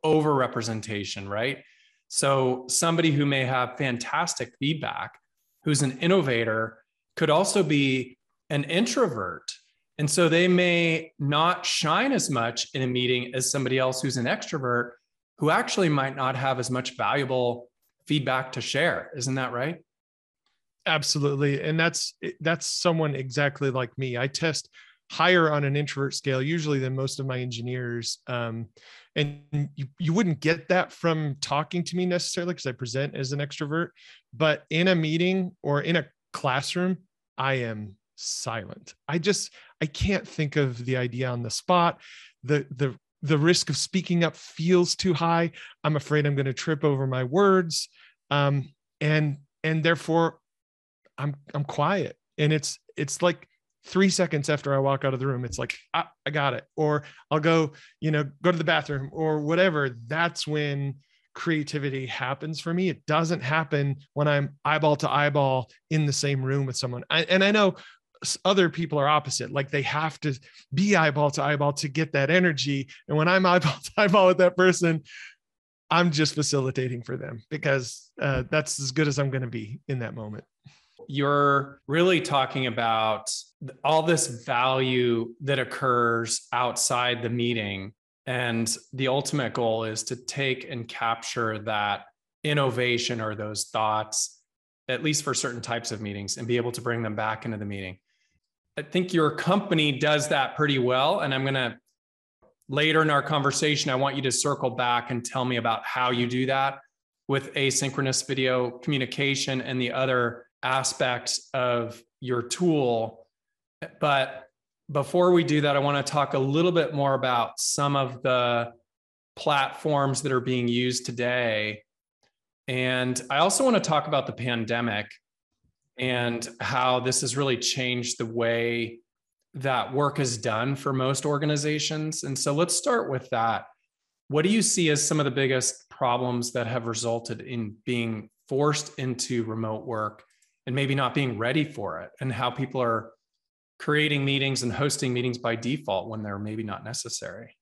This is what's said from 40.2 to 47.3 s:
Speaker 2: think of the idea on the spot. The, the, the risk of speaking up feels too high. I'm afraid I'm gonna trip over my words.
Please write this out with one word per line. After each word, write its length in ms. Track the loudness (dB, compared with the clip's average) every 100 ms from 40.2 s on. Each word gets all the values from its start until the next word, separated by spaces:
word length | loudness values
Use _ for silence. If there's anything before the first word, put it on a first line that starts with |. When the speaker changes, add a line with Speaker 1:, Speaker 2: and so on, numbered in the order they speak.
| -2
Speaker 2:
think 280 | -4 -2
of 300 | 0 0 -2
the 120 | -4 -2
idea 320 | -2 -2 -4
on 140 | -4
the 80 | -4
spot. 500 | -6 2 4 4 0 -10 -20 -20 _
The, 200 | 0 0 0
the, 240 | -2 -2 -2 _ _
the 140 | 0 4
risk 340 | 4 4 0
of 60 | -4
speaking 460 | -2 -2 0 2
up 140 | 2 -2
feels 580 | -12 -4 2 4 4
too 200 | 0 0
high. 360 | 2 2 2 0 -4 -18 -4
I'm 140 | -2 -2
afraid 280 | 0 2
I'm 120 | 2 0
gonna 160 | -2
trip 320 | -4 -4 0
over 240 | 2 2 0
my 160 | -2
words. 640 | 0